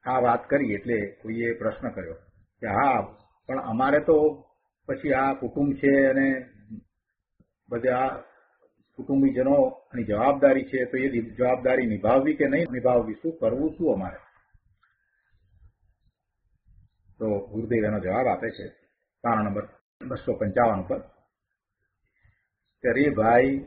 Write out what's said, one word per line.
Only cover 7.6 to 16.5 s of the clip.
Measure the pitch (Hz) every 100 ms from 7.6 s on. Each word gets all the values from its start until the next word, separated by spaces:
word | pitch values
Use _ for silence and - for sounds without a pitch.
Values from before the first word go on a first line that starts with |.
| _
બધા | 120 123 123 131 127 - _ _ _ _ _ _ -
કુટુંબીજનોની | - 139 135 117 131 143 131 - _ 123
જવાબદારી | 104 104 131 139 139 135
છે, | 120 131 123
તો | 131
એ | 131 120
જવાબદારી | 113 - 123 127 127 131 120
નિભાવવી | 101 104 131 143
કે | 147 143
નહીં | 143 170
નિભાવવી, | 123 127 123 110
શું | 107 165 165
કરવું, | 110 123 156
શું | 156 160
અમારે? | 101 92 - _ _ _ _ _ _ _ _ _ _ _ _ _ _ - _ _ _ _ _ _ _ _